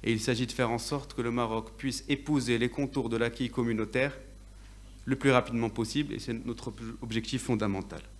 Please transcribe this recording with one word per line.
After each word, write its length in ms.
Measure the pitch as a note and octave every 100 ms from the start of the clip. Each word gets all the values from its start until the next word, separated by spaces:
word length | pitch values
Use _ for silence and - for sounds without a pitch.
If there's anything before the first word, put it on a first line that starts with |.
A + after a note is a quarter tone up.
et 80 | A2
il 100 | A2+
s'agit 260 | A2 A#2+ B2
de 60 |
faire 180 | - A#2+
en 80 | A#2
sorte 360 | - C#3+ -
que 80 | -
le 80 | A#2
Maroc 420 | A#2+ A#2 A2 A2 -
puisse 280 | C3+ A#2+ -
épouser 500 | C#3 - D3 A#2+ A#2
les 100 | B2
contours 400 | B2 C#3 C#3 A#2
de 80 | A#2
l'acquis 340 | A#2 A#2+ B2
communautaire 640 | - A#2 A2 G#2+ B2+ C#3 - - - - - - - - -
le 120 | - C3+
plus 140 | C#3
rapidement 400 | B2+ B2 A#2 A2+
possible, 420 | G#2 A2 D3 D3
et 60 | -
c'est 140 | - A2+
notre 240 | A#2+ A#2 -
ob-, 280 | G#2+ A2+ A2+
objectif 420 | A#2 A2 A2 B2+
fondamental. 580 | - A2 G#2 F#2+ F#2 D#2 -